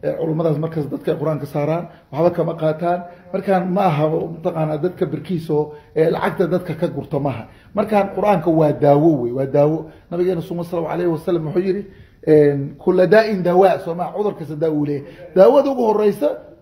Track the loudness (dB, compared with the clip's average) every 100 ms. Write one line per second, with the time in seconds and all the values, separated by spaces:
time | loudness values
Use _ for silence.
0 | -4 -4 -4 -2 -2 -2 -4 -6 -6 -6
1 | -4 -4 -4 -4 -6 -4 -2 -4 -6 -18
2 | _ 0 0 0 -4 -2 -2 -2 -2 -4
3 | -6 -20 -8 -8 0 -2 0 0 0 0
4 | 0 -2 -4 -6 -6 -2 -4 -2 -4 -4
5 | -4 -4 -6 -6 -2 -2 -2 -8 -8 0
6 | 2 2 -2 0 0 0 -4 -4 -4 -4
7 | -6 -4 -4 -6 -12 -20 -10 -4 0 0
8 | 0 0 0 2 2 2 2 4 4 6
9 | 4 2 -2 -4 -2 2 2 0 -8 -20
10 | _ -4 -2 -2 -6 -8 -6 -6 -4 -2
11 | -2 -2 -2 -2 -2 -2 -2 -4 -6 -20
12 | -20 _ 4 6 6 2 -4 -4 0 2
13 | 6 6 4 0 2 4 4 4 -4 -6
14 | -6 -4 -4 -6 -10 -4 -2 -2 -2 -6
15 | -8 -18 -4 6 6 6 2 0 0 2
16 | 0 0 -2 -4 -14 -20